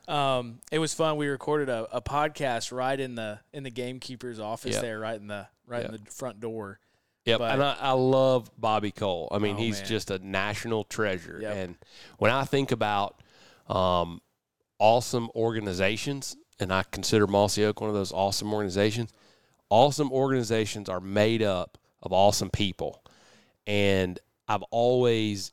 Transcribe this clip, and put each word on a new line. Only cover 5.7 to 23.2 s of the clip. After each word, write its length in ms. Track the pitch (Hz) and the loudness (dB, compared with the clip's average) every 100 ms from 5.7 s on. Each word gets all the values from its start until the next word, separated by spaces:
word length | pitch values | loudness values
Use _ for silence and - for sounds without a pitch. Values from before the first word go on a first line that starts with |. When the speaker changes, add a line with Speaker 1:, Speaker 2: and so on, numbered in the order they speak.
| 120 110 | -8 -8
Speaker 1:
in 60 | |
Speaker 2:
Yep. 120 | 110 104 | -10 -16
Speaker 1:
the 60 | |
front 280 | - 131 104 | -12 -12 -10
door. 400 | 117 113 98 104 _ _ _ _ - | -10 -8 -10 -14 _ _ _ _ 2
Speaker 2:
Yep, 140 | 113 | 2
Speaker 1:
But 140 | 117 | 2
Speaker 2:
and 100 | 139 | 2
I, 120 | 143 117 | 0 0
I 120 | 135 | 0
love 560 | 131 131 131 131 127 110 - | 4 4 6 4 2 -2 -4
Bobby 340 | 110 107 104 | 0 0 0
Cole. 360 | - 101 87 78 | -2 -2 -2 -2
I 60 | 104 | 0
mean, 160 | 104 101 | 0 0
Speaker 1:
Oh, 40 | |
Speaker 2:
he's 200 | 113 104 | -2 -4
Speaker 1:
man. 80 | 98 | -2
Speaker 2:
just 240 | 110 - | -4 -2
a 80 | 95 | -6
national 640 | 95 95 104 110 117 110 101 | -2 -2 -2 -4 -4 -4 -4
treasure. 540 | - 104 92 82 - | -4 -2 -2 -8 -10
Speaker 1:
Yep. 140 | 107 101 | -8 -6
Speaker 2:
And 200 | 90 87 - - - - | -8 -10 -20 -20 -20 0
when 100 | 101 | 2
I 120 | 131 135 | 2 0
think 260 | 139 135 | 0 0
about, 500 | 113 107 101 101 - _ _ - _ - | 0 0 0 -2 -6 _ _ -20 _ -4
um, 540 | 95 92 90 85 85 - _ _ _ _ - | 0 2 2 0 -6 -18 _ _ _ _ 2
awesome 500 | 107 120 - 123 117 113 | 4 4 2 -4 -4 -2
organizations, 1000 | 113 113 104 90 95 107 143 139 - - _ - | -2 -2 -4 0 0 0 -4 -6 -8 -14 _ -8
and 120 | 92 | -2
I 100 | 95 | 0
consider 420 | - 101 95 110 101 | -2 -6 2 4 6
Mossy 360 | 101 101 - 107 | 6 4 4 0
Oak 160 | 104 | 0
one 80 | 107 | -2
of 60 | 104 | -2
those 160 | 95 | -2
awesome 420 | 92 98 98 104 | -2 -2 -2 -2
organizations, 580 | 107 101 95 107 113 113 _ _ _ _ _ _ | -2 -2 2 2 0 -6 _ _ _ _ _ _
awesome 400 | 107 143 139 143 | 4 6 4 0
organizations 760 | 131 135 131 110 113 107 107 98 | 0 2 0 2 0 0 -4 -6
are 120 | 90 | -8
made 420 | 95 101 110 113 | -2 2 4 4
up 380 | 107 92 90 - _ _ | 2 0 -4 -10 _ _
of 100 | - | 0
awesome 380 | 92 101 101 98 | 6 6 6 0
people. 520 | - 101 - 76 - _ _ | 0 -2 -2 -8 -10 _ _